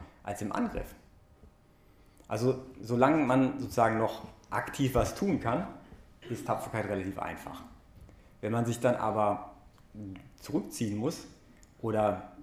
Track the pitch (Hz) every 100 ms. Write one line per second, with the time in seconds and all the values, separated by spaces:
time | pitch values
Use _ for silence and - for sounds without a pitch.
0 | - - - 101 107 - 240 - - -
1 | - - - - - - - _ - -
2 | - - - 110 127 - - - 110 120
3 | 135 160 127 131 131 - 113 - 113 110
4 | 113 - - - - 101 - - 131 120
5 | 107 - 202 135 117 160 190 - - -
6 | - - - 113 - 110 - 110 98 98
7 | 95 - 85 82 - - - - - -
8 | - - - - 107 117 117 110 127 120
9 | 110 107 104 101 - - - - - 107
10 | 98 95 - - - 160 - - 110 104
11 | 131 - - - - - - - 113 107
12 | 104 95 - -